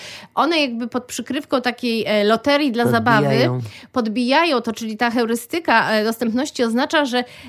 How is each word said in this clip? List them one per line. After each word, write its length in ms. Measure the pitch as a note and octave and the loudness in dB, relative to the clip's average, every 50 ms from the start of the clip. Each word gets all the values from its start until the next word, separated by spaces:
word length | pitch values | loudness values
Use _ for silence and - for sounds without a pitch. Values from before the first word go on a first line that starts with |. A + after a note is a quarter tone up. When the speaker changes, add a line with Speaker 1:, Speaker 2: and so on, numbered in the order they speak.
| - - - - - - - | -18 -18 -16 -18 -20 -6 -2
Speaker 1:
one 240 | - B3+ D4+ E4+ D#4+ | 0 0 2 2 0
jakby 280 | D4 C4 A#3 A3+ B3 A#3 | 0 0 -2 -6 -6 -6
pod 160 | - B3 B3 | -6 -6 -6
przykrywką 560 | - - - A3+ - B3+ D4+ D4 - D4+ C4 | -8 -8 -8 -8 -6 -6 -8 -4 -2 -2 -2
takiej, 420 | - B3 A#3 - - A#3+ A3+ A3+ - - | -2 -2 -4 -4 -4 -4 -2 -2 -2 0
e, 160 | G#3+ G#3+ G3+ | 0 2 4
loterii 480 | G#3 A3+ A3 A3 C#4+ C#4+ C#4+ D4+ C#4 | 4 2 2 2 2 2 2 2 0
dla 160 | G#3+ A#3 A#3+ A#3 | 0 0 2 2
zabawy 380 | A3+ A#3 A3 A#3+ A#3 G#3+ - | 2 2 4 4 4 4 4
Speaker 2:
Podbijają. 360 | C#3 C3+ C3+ B2+ B2 B2 B2+ A#2 G#2+ - - - - | 4 4 2 2 2 0 -2 -6 -8 -12 -18 -18 -6
Speaker 1:
podbijają 680 | - B3+ A3+ A3 G#3 B3 B3 A#3+ C4 D4+ E4+ E4+ C#4+ A#3+ | -4 -2 -2 -2 -2 -2 0 2 2 2 4 2 2 0
to, 120 | A#3 A#3 A3 | -2 -4 -6
czyli 240 | - A3+ A3 A3 G#3 | -6 -8 -8 -4 -2
ta 140 | B3 A#3 | -2 0
heurystyka, 800 | A3 B3+ A#3 A3 A#3 A#3 - - - F4 E4+ - B3 A3+ D#3+ D3 | 0 0 0 0 0 -2 -4 -6 -6 -4 0 2 4 4 4 2
e, 120 | A3 G#3+ G#3+ | 2 0 0
dostępności 600 | A3 A3+ - B3 A3+ G#3+ B3 C#4+ D4 - - B3 | 0 -2 -2 -2 -2 0 -2 -2 -2 -2 -2 -2
oznacza, 420 | A3+ A3 A#3+ C#4+ - - D#4 D4 | 0 0 0 0 0 2 0 0
że 180 | B3+ A#3+ B3 B3 - - - - | 0 0 -2 -4 -4 -8 -20 -20